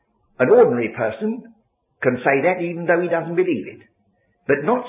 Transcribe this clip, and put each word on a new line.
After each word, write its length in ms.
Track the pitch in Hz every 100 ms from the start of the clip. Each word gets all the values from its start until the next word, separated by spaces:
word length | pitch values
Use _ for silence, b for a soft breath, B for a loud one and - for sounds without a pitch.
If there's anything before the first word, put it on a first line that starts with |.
| _ _ _ -
an 100 | 131
ordinary 400 | 233 185 120 110 -
person 480 | 110 - 214 247 - _ _ _ _ _
can 160 | 131 123
say 180 | 156 139
that 180 | 160 180
even 240 | 170 170 170
though 160 | 170
he 80 | 175
doesn't 260 | 165 160 170
believe 320 | 180 151 -
it. 140 | - - _ _ _ _ _ -
But 160 | 143
not 220 | 151 247